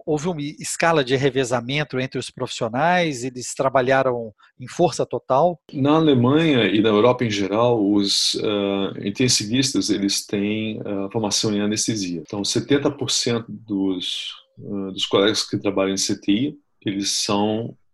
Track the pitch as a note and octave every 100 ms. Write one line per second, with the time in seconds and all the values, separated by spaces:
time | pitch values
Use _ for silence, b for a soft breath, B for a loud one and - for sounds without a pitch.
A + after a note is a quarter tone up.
0 | - D3+ E3 D#3+ D3 - - - E3+ D#3+
1 | B2 C3 C#3 B2+ B2 B2 A#2 D3 D3+ B2+
2 | C3 C3 - - B2 - A#2 B2 D#3+ F3+
3 | E3 B2+ B2+ B2+ - - C3+ C3 B2+ C3+
4 | C3 A#2+ A2+ - b - B2+ - E3+ -
5 | C3 B2 - C3 F3 E3+ - D3+ C#3 D#3
6 | D#3 B2+ A#2+ D3+ E3 C3 G2+ G#2+ A2 G#2
7 | A#2+ B2 A#2+ G2+ F#2+ G#2+ A#2+ A#2 G2 G#2
8 | G2 - - - A2 G#2 G2 G2 G2 -
9 | G2 G2+ B2+ - G#2 B2+ C3+ G2 G2+ G2+
10 | G2 - - G2+ G2+ G#2+ A2 G#2+ - G2
11 | G2 A#2 G#2 - A2+ G#2 G#2 G#2+ - A2
12 | F#2+ E2+ D2+ G#2 G2 - - C#3 C#3+ -
13 | B2+ - B2 A#2 A2 G#2 - G2+ F#2+ F#2
14 | - - - - _ - - G2+ F#2+ F#2+
15 | - A2 G2+ G#2+ - G#2 G2+ F#2+ F#2+ F#2+
16 | - G2+ - G2+ D3 - _ _ - G2
17 | G2 - - G2+ G#2+ A2 A#2 - _